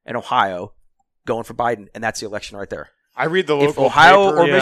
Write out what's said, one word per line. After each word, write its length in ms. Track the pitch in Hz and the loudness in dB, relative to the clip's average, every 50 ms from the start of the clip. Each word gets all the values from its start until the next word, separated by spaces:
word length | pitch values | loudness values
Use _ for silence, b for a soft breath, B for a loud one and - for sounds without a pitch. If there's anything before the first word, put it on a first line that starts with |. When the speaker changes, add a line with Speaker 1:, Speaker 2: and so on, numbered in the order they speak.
| _ | _
Speaker 1:
and 120 | - - 117 | -12 -10 -10
Ohio 560 | - - 127 123 104 98 92 87 98 104 - _ _ _ _ _ _ _ _ _ _ | -8 -2 0 0 0 0 -2 -8 -10 -12 -16 _ _ _ _ _ _ _ _ _ _
going 180 | - 117 117 113 | -6 -6 -6 -6
for 100 | - 120 | -10 -8
Biden, 320 | 120 120 120 120 104 98 101 _ | -4 -4 -4 -4 -6 -10 -18 _
and 80 | 107 113 | -8 -8
that's 160 | 110 - - | -8 -8 -8
the 80 | 113 101 | -12 -12
election 300 | 104 104 - - 107 101 | -12 -12 -12 -14 -14 -16
right 120 | 98 - | -14 -12
there. 200 | - 78 73 - _ _ _ _ _ 123 | -12 -14 -14 -18 _ _ _ _ _ -6
Speaker 2:
I 80 | 135 | -4
read 220 | 160 170 190 175 147 | -2 -2 -2 -2 -2
the 100 | 151 143 | 0 0
Speaker 1:
If 120 | 143 147 | 0 0
Speaker 2:
local 160 | 147 143 131 | 0 0 -2
Speaker 1:
Ohio 400 | 123 - 143 160 175 190 202 196 196 | 2 4 6 8 8 8 6 4 2
Speaker 2:
paper. 100 | 156 170 | 2 2
Speaker 1:
or 60 | 170 - | 2 2
Speaker 3:
Yeah. 60 | - - | 2 0